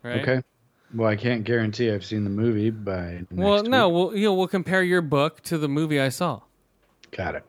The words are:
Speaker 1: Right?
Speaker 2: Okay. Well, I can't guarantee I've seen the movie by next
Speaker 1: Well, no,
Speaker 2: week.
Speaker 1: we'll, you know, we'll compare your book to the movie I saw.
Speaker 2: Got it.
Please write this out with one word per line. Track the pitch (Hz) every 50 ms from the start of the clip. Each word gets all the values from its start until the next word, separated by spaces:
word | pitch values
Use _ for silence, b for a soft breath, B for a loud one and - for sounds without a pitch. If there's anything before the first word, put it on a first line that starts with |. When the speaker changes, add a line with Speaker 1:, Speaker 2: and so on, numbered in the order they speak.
Speaker 1:
Right? | - 120 120 127
Speaker 2:
Okay. | 139 127 131 131 - _ _ _ _ _ _ _ _ _ -
Well, | 113 113 110
I | 107
can't | 104 - 120 123 113
guarantee | 107 110 120 117 113 107 107 117 123 113
I've | 104 98 98
seen | - 110 107
the | 104 101
movie | 98 104 113 120 113 104 107 113
by | 110 110 104 98 95 90 87 87 87 87 90 -
next |
Speaker 1:
Well, | 180 180 185 202 202 208 208
no, | 233 254 254 220 180
Speaker 2:
week. | 170 175 185 170
Speaker 1:
we'll, | 214
you | 202 208
know, | 214 190
we'll | 185 185 175
compare | - 190 165 - 185 190 185
your | 175 180 180
book | 170 143 143 139 143 160 - -
to | _ - 170 160
the | 151 143
movie | 139 151 160 156 151 143
I | 135 131
saw. | 123 - 180 165 127 95 _ _ _ _ _ _ _ _ _ _ _ _ - _
Speaker 2:
Got | - - 90 82 78
it. | 76 -